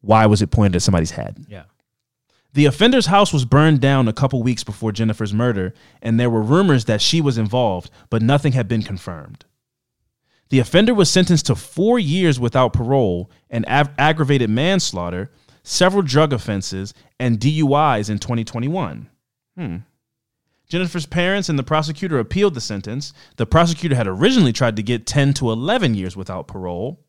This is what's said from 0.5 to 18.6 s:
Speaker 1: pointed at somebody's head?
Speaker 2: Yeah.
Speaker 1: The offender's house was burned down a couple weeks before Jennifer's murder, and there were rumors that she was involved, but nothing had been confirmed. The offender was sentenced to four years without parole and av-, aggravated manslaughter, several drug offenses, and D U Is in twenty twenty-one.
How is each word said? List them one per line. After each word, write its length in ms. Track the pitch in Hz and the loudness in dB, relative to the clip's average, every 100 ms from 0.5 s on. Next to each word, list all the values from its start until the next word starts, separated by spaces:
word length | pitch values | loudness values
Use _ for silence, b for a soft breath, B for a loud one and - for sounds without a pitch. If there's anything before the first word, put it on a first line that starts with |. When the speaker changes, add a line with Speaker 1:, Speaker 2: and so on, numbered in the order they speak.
Speaker 1:
pointed 240 | - 101 90 | 2 2 2
at 60 | |
somebody's 280 | - 90 80 | 2 0 0
head? 340 | - 50 - - | -6 -12 -14 -20
Speaker 2:
Yeah. 160 | 101 - _ _ _ _ _ _ _ _ | -20 -20 _ _ _ _ _ _ _ _
Speaker 1:
The 140 | 143 147 | 2 2
offender's 400 | - 226 262 175 | 4 4 4 4
house 260 | 202 202 | 4 4
was 120 | 151 | 2
burned 360 | 120 147 160 147 | 2 4 6 4
down 260 | 139 139 120 | 2 2 0
a 60 | |
couple 300 | 107 135 131 | 0 -2 0
weeks 180 | 117 117 | -2 -4
before 300 | - 101 113 | -6 -6 -6
Jennifer's 420 | 101 113 107 107 | -2 -2 -2 -4
murder, 400 | 104 123 101 92 - b b | -2 0 0 -4 -8 b b
and 180 | - 113 | -2 0
there 100 | 120 | 2
were 120 | 113 | 0
rumors 420 | 107 156 196 135 | 2 2 4 2
that 160 | 113 107 | 0 -2
she 180 | - 165 | 0 0
was 160 | 147 117 | 0 -2
involved, 540 | 110 123 117 92 - b b | -2 0 -2 -2 -10 b b
but 120 | 113 | -2
nothing 300 | 113 143 143 | 2 2 2
had 160 | 131 101 | -2 -2
been 140 | 113 | -4
confirmed. 600 | 104 95 - 82 73 - _ _ _ _ _ _ _ _ _ _ _ | -4 -10 -12 -16 -18 -20 _ _ _ _ _ _ _ _ _ _ _
The 80 | 135 | 0
offender 340 | 123 170 220 | 2 2 4
was 160 | 226 175 | 4 2
sentenced 360 | 185 175 170 - | 2 2 2 2
to 80 | |
four 440 | 117 - - 202 240 | -4 -4 -2 0 0
years 400 | 160 175 175 131 | 0 0 0 0
without 340 | 120 131 127 | 0 2 0
parole 580 | - 120 135 110 87 90 _ _ | 0 0 0 0 -2 -6 _ _
and 160 | 117 - | -8 -2
av-, 240 | 135 147 143 | 0 0 0
aggravated 520 | 147 160 139 143 113 | 0 2 2 2 2
manslaughter, 800 | 110 160 190 - 90 87 87 98 b b b | 0 2 0 -2 -6 -8 -8 -10 b b b
several 400 | - - 185 196 | -8 2 2 2
drug 300 | 160 131 156 | 0 2 2
offenses, 600 | 127 - 101 92 95 98 - b _ | 0 -4 -6 -6 -10 -10 -14 b _
and 200 | 123 113 | -2 0
D 80 | 127 | 0
U 240 | 156 147 143 | 0 0 2
Is 340 | 151 117 101 | 2 0 -2
in 80 | 104 | -6
twenty 260 | - 120 | -4 -6
twenty-one. 640 | 110 117 | -6 -6